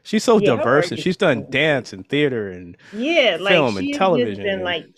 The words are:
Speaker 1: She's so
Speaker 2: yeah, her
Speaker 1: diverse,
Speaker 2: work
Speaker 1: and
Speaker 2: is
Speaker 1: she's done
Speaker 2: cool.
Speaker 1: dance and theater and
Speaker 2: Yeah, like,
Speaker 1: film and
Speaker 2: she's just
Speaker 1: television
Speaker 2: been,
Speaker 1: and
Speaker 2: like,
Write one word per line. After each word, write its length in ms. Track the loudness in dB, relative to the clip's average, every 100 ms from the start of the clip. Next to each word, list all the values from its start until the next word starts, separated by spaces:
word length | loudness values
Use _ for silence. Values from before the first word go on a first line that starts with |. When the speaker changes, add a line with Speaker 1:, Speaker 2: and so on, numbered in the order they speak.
Speaker 1:
She's 180 | -4 -2
so 160 | 4 4
Speaker 2:
yeah, 160 | 4 2
her 100 | 4
Speaker 1:
diverse, 240 | 2 2
Speaker 2:
work 20 |
Speaker 1:
and 60 | -2
Speaker 2:
is 80 | -4
Speaker 1:
she's 100 | 0
done 300 | 0 0 -2
Speaker 2:
cool. 40 |
Speaker 1:
dance 420 | 0 2 0 -4
and 160 | -16 -4
theater 400 | 0 0 -2 -6
and 260 | -10 -16 -20 -16
Speaker 2:
Yeah, 480 | -6 0 2 2 0
like, 260 | 0 2 2
Speaker 1:
film 120 | 0
and 120 | -4
Speaker 2:
she's 220 | 0 0
just 260 | 2 0 -4
Speaker 1:
television 20 |
Speaker 2:
been, 200 | -6 -4
Speaker 1:
and 20 |
Speaker 2:
like, 220 | -4 -6 -10